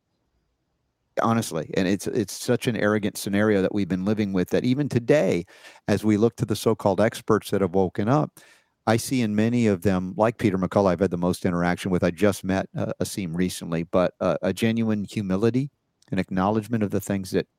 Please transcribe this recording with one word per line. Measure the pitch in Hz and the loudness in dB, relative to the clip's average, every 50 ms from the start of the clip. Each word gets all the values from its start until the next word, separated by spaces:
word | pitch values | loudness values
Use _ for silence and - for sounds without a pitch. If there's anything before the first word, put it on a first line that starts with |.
| _ _ _ _ _ _ _ _ _ _ _ _ _ _ _ _ _ _ _ _ _ _ - - | _ _ _ _ _ _ _ _ _ _ _ _ _ _ _ _ _ _ _ _ _ _ -6 -2
Honestly, | - 113 113 117 - - 82 80 76 - - | 0 0 0 0 -2 -4 -4 -6 -6 -4 -2
and | - 92 90 | 0 0 0
it's, | 101 90 - | 0 -2 -2
it's | - - 120 101 - | -4 -2 -2 -4 -4
such | - - - - 123 - - | -6 -8 -2 -2 -2 0 0
an | 127 110 | -2 -2
arrogant | - 104 104 107 107 98 101 - - | 0 2 2 2 0 -2 -4 -6 -6
scenario | - 104 98 101 107 110 104 95 | -6 -2 0 2 2 4 4 2
that | 92 - - | 2 0 0
we've | 104 98 82 | -2 -2 -2
been | 95 92 92 | -2 -2 0
living | 104 110 107 107 98 | -2 0 0 -2 0
with | 95 90 87 - | 0 -2 0 0
that | - 90 - | 0 0 2
even | 123 127 143 147 127 | 0 0 0 0 0
today, | - 120 120 117 143 151 190 180 87 85 - _ - - - - - - - - | -2 0 2 2 2 4 4 2 0 -2 -4 _ -14 -20 -20 -20 -20 -8 -2 0
as | 104 92 107 | 0 2 2
we | 107 107 | 2 2
look | 101 113 113 - | 4 4 2 2
to | - 117 | 0 -2
the | 101 107 | -2 -2
so-called | - - 117 110 - - 101 92 95 | 0 0 0 0 2 2 0 2 2
experts | 104 113 - - - - 110 98 - - | 2 0 0 -2 0 2 2 2 0 0
that | 107 95 | -2 0
have | 98 87 85 | 0 0 2
woken | 98 95 85 - - 101 113 | 2 0 0 0 -2 0 2
up, | 139 147 - - - - - - - _ _ _ _ _ - | 2 0 0 -2 -8 -16 -20 -20 -20 _ _ _ _ _ -2
I | 107 113 | 0 0
see | 113 - - 139 127 | 0 0 -2 -2 0
in | 117 107 104 | 0 0 0
many | 107 110 117 120 120 117 107 | 2 2 2 2 2 2 2
of | 101 82 | 2 2
them, | - 101 95 92 92 92 - | 0 0 0 0 -2 -4 0
like | 104 107 120 117 - | 0 0 0 0 2
Peter | - 104 90 95 | 0 0 2 0
McCullough, | 92 87 - 104 98 92 | -2 0 2 4 4 4
I've | 87 82 | 4 2
had | 98 87 | 0 0
the | 87 85 | 0 0
most | 87 90 87 - - | 0 0 0 0 -2
interaction | 95 87 85 87 87 87 - - 98 | -2 0 0 0 0 0 -2 -2 -2
with. | 90 82 | 0 2
I | 95 87 | 0 0
just | 82 80 101 101 95 - | 0 2 2 0 0 0
met, | - 95 95 95 - - - | -2 -2 -2 -2 -4 -4 -6
uh, | - 104 110 - - | -6 -6 -6 -6 -6
Asim | 90 - - 107 95 82 80 | -6 -6 -6 -8 -6 -4 -2
recently, | 87 92 90 - - 90 85 85 82 82 | -2 -2 -2 -2 -6 -8 -6 -4 -4 -4
but, | - - 92 90 - - - | 0 0 2 2 0 0 -2
uh, | 95 90 78 - | -2 -2 0 0
a | - 98 | -2 -4
genuine | 92 - 113 113 113 113 113 110 107 104 95 | -2 0 0 0 0 0 0 0 -2 -2 -4
humility, | - - 110 101 92 92 98 113 117 113 131 143 143 _ _ _ _ _ _ _ - | -6 -6 -4 -2 -2 0 2 2 2 2 0 -2 -4 _ _ _ _ _ _ _ -6
an | - 92 | -4 -4
acknowledgement | 90 - 95 92 92 101 110 113 104 110 120 110 | -2 -2 0 0 2 2 2 0 -2 -2 -2 -2
of | 104 95 | -2 0
the | 104 95 | -2 -2
things | - - 101 98 92 90 | -2 -2 -4 -4 -4 -2
that | 92 87 - _ _ | -2 -2 -2 _ _